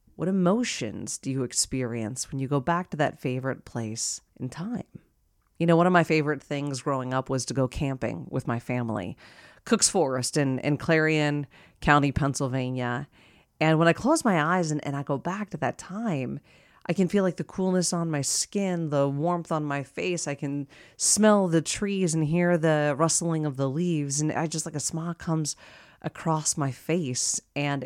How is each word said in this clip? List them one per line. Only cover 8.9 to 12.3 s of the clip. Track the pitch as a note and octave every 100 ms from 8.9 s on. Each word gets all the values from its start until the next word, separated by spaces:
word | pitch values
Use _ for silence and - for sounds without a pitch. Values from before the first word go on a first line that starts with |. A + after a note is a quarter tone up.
| G#2+ F2+ - - - - - -
Cook's | A3 -
Forest | G3 C#3+ C3 B2 D#3
in, | C3+ C3
in | - C#3+
Clarion | - D#3+ D#3 D#3 D3 D3 C#3+ - - _
County, | - D3 C#3+
Pennsylvania. | B2+ C#3